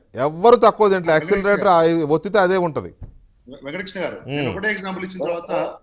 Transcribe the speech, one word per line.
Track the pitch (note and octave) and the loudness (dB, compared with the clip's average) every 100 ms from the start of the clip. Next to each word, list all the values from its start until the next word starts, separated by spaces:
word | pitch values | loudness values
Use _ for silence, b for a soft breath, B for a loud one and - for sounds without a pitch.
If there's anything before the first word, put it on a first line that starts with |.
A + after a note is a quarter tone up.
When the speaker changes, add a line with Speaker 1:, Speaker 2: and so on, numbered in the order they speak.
| _ G#2 | _ -6
Speaker 1:
ఎవ్వరు | C#3 D#3+ G#3+ A#3+ | -4 2 6 6
తక్కువ | A3 - G#3 | 6 4 2
దీంట్లో | F#3+ E3 | 2 2
Speaker 2:
వెంకటేష్ | D#3 D#3 | 0 2
Speaker 1:
యాక్సిలరేటర్ | G3+ G3 G3+ G3+ | 0 2 2 4
Speaker 2:
గారు. | E3+ E3 E3 | 4 4 2
Speaker 1:
ఆ, | D3+ | 0
ఒత్తితే | D#3+ G3+ G#3 | -2 0 0
అదే | F#3 F#3+ | 2 2
ఉంటది. | F3 C3+ F2+ | -2 -4 -10
Speaker 2:
వె-, | - - - _ _ - C#3 | -14 -20 -20 _ _ -20 -18
వెంకటకృష్ణ | C3+ E3 F#3+ F#3+ | -14 -12 -12 -10
గారు, | D3+ G#2 | -10 -10
Speaker 1:
మ్మ్. | - | -10
Speaker 2:
నేను | C#3+ C3+ | -6 -6
ఒకటే | - G#3+ | -4 -6
example | G3+ F#3+ F#3 F#3 | -6 -8 -10 -10
ఇచ్చిన | F#3 | -8
Speaker 3:
ఓ-, | D#3+ | -8
Speaker 2:
తర్వాత | F3 E3+ | -8 -6
Speaker 3:
ఓ-, | E3+ D#3 - | -4 -6 -8